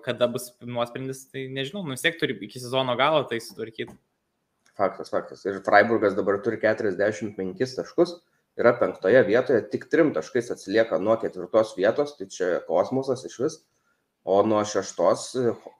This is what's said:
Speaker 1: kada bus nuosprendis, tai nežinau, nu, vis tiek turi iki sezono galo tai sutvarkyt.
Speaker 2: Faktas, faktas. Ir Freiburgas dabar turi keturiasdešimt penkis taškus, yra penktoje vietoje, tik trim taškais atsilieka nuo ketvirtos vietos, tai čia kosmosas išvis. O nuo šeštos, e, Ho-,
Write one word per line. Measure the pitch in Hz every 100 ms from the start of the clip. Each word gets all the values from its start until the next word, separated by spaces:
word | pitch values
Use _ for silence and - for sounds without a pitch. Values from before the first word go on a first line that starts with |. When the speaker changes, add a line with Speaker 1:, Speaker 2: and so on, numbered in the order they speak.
Speaker 1:
kada | - 117 120
bus | 120 - -
nuosprendis, | 120 123 117 131 131 131 -
tai | 135 131
nežinau, | 135 135 196
nu, | 170 127
vis |
tiek | 220 165
turi | 147 117
iki | 104 127
sezono | 123 131 131 120
galo | 139 160 123
tai | 117
sutvarkyt. | - - 113 - 117 - _ _ _ _ _ _ _ -
Speaker 2:
Faktas, | 98 - -
faktas. | 98 - - 95
Ir | 98
Freiburgas | - 101 110 113 101
dabar | 95 98 98
turi | 117 110
keturiasdešimt | 107 110 107 92 101 107 107
penkis | 98 92 90 127
taškus, | 123 85 - 175 - _ _ _ -
yra | 120 120
penktoje | 92 87 95 127
vietoje, | 98 113 131 120 -
tik | 127 -
trim | 147 156
taškais | 95 - 123 117
atsilieka | 92 - 107 113 82
nuo | 98 113
ketvirtos | 98 90 87 90 92
vietos, | - 98 131 143
tai | - 98
čia | - 90 80
kosmosas | - 82 101 131 135 123 87
išvis. | - 139 - _ _ _ _ _ _ -
O | 98
nuo | 107 107
šeštos, | 104 101 95 - 87 120 -
e, | 127 120
Ho-, | 104 -